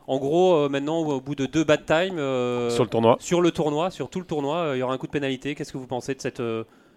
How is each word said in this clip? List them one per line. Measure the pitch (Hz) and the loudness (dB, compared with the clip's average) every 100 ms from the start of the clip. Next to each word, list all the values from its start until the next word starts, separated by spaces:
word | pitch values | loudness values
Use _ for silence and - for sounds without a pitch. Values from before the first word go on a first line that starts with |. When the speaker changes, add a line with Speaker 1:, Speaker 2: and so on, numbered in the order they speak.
| - | -4
Speaker 1:
en | 135 | -2
gros, | 139 165 185 | 0 4 6
euh, | 165 143 | 6 4
maintenant, | 139 143 165 | 0 -2 -2
au | 156 135 | -2 -2
bout | 131 | -4
de | 139 131 | -4 -2
deux | 160 | 0
bad | 151 151 - | 2 2 2
times, | 160 190 175 | 0 0 -2
euh, | 139 127 123 123 120 | -2 -2 -2 -2 0
Speaker 2:
Sur | 120 | 0
le | 117 | 0
tournoi. | 113 113 - | 4 4 4
Speaker 1:
sur | - 175 | 2 2
le | 175 | 4
tournoi, | 170 151 147 180 | 2 0 0 -2
sur | - 131 | -4 -8
tout | 185 | -8
le | 175 | -6
tournoi, | 151 139 165 | -4 -2 -2
euh, | 160 127 | -2 -2
il | |
y | |
aura | 127 | -2
un | 131 | -4
coup | 160 | -4
de | |
pénalité. | 151 135 131 139 | -4 -2 -4 -6
Qu'est-ce | 147 147 | -8 -8
que | 139 | -10
vous | 127 | -8
pensez | 123 127 | -6 -6
de | 135 | -6
cette, | 131 - | -8 -6
euh, | 117 113 113 _ _ | -4 -4 -8 _ _